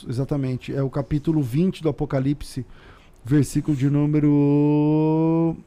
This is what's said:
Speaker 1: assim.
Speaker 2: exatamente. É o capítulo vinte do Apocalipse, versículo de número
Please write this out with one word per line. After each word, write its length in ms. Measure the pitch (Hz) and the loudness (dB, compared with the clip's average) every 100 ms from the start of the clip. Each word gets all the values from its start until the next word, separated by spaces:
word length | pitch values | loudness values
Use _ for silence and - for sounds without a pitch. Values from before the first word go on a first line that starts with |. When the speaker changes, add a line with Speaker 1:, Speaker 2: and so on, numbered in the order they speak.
Speaker 1:
assim. 80 | - | -8
Speaker 2:
exatamente. 640 | 120 135 147 131 127 - | -6 -4 -4 -4 -6 -6
É 80 | 131 | -4
o 60 | 135 | -4
capítulo 540 | 143 135 147 143 156 | -4 -4 -4 0 -2
vinte 400 | 131 131 185 - | 0 0 0 0
do 60 | 156 | -4
Apocalipse, 760 | 135 147 139 131 147 - - 120 - - - - - | -4 -4 -2 -2 -4 -6 -12 -12 -16 -20 -20 -20 -20
versículo 540 | - 147 131 - 151 143 | 0 2 2 0 -2 0
de 140 | 139 | 2
número 1700 | 143 147 151 147 147 143 143 147 147 151 156 156 156 160 165 165 165 | 2 2 2 4 4 4 4 4 2 2 2 2 2 2 2 0 -2